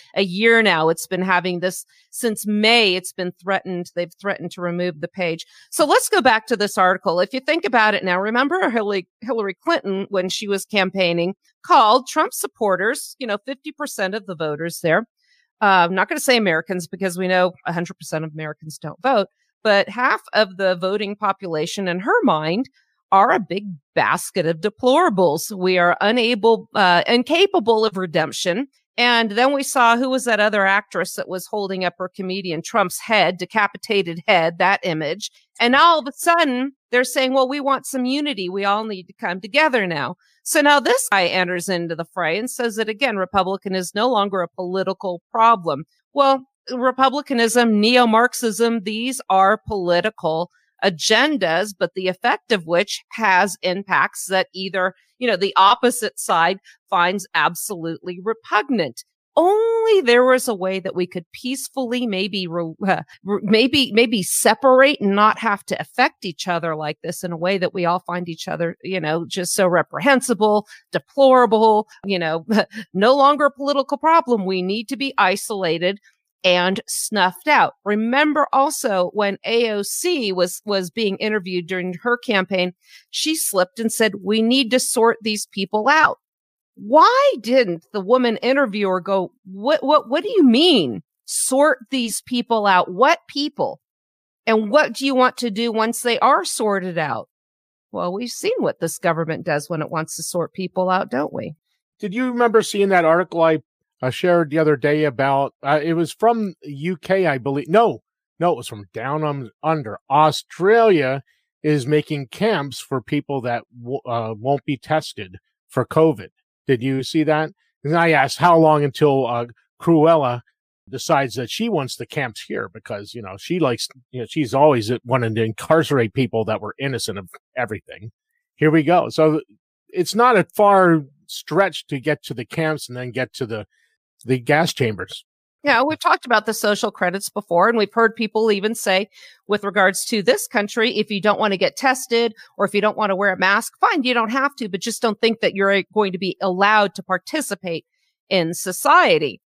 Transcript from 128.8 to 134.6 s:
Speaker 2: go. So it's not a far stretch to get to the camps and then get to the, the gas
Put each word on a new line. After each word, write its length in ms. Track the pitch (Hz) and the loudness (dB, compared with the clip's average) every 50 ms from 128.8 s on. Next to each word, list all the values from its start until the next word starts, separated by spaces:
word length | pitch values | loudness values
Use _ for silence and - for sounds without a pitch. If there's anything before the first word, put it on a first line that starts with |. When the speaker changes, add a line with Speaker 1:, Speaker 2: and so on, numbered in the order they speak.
Speaker 2:
go. 260 | 147 143 175 175 123 113 | 4 4 2 2 2 0
So 320 | - - 156 156 151 156 - _ 107 _ _ _ _ _ _ _ | 0 2 2 4 2 0 -4 _ _ _ _ _ _ _ _ _
it's 260 | - 180 180 - - | -4 -4 -4 -2 0
not 220 | 214 240 254 240 | 2 4 4 4
a 80 | 196 - | 2 0
far 600 | - _ - 208 202 202 190 185 175 165 156 143 135 _ _ _ | 0 _ 2 4 6 6 6 6 6 4 2 0 -4 _ _ _
stretch 600 | _ - - - - 156 170 196 185 147 - - | _ -16 -16 -10 -4 0 0 0 0 -2 -8 -10
to 120 | _ 151 135 | _ -10 -6
get 240 | 113 156 147 - - | -2 -4 -4 -4 -6
to 100 | - 131 | -12 -12
the 100 | 113 117 | -12 -12
camps 440 | - - - 160 156 156 139 - - | -10 -6 -4 -2 -2 -4 -6 -8 -12
and 80 | 123 | -12
then 160 | 123 127 123 | -12 -12 -8
get 200 | 113 131 127 - _ | -6 -6 -6 -6 _
to 120 | - 135 | -8 -8
the, 200 | 104 113 107 104 - _ _ _ _ _ _ _ _ _ _ _ | -6 -6 -10 -10 -14 _ _ _ _ _ _ _ _ _ _ _
the 140 | 117 131 127 | -2 -2 -2
gas 360 | 117 120 147 151 | 0 0 2 2